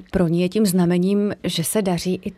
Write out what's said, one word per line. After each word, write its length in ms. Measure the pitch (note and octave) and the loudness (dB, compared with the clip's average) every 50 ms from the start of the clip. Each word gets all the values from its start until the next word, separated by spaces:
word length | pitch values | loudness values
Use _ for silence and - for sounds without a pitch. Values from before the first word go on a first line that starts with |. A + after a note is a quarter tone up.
| - - | -6 -4
pro 160 | - F#3+ F3+ D#3+ | -2 0 0 2
ní 140 | E3 E3+ | 2 0
je 80 | F3+ F3+ | 0 0
tím 160 | - G#3+ A3 | 0 0 0
znamením, 680 | G3 F3 F#3 F3 E3+ F3 F3 F3+ F#3+ G3+ G3+ G3+ G#3 - - - | 2 2 2 2 2 2 2 2 2 2 0 0 -2 -4 -4 -6
že 200 | F3+ F3 - E3 | -6 -4 -4 -4
se 180 | - - G#3+ | -2 -2 -2
daří 380 | G3 F#3+ F3+ E3+ - F3+ F#3 F3+ - | 0 0 -2 -2 -2 -4 -4 -4 -6
i 60 | G#3 F#3+ | -10 -14